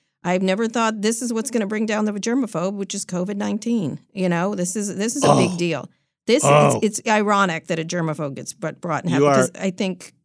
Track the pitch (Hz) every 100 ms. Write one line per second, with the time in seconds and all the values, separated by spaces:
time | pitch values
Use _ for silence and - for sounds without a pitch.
0 | _ _ 175 185 190 190 226 233 226 220
1 | 214 233 240 226 247 233 196 214 220 214
2 | 214 208 226 254 240 160 185 202 196 202
3 | - 180 185 202 208 208 233 233 160 151
4 | _ - 185 170 190 202 175 214 202 185
5 | 214 254 - - - 175 175 143 - _
6 | _ _ - - 143 143 147 117 214 -
7 | 233 214 208 202 190 160 - 165 165 175
8 | 160 156 147 135 - - 160 131 175 151
9 | 180 160 143 135 127 - 196 185 196 180
10 | - _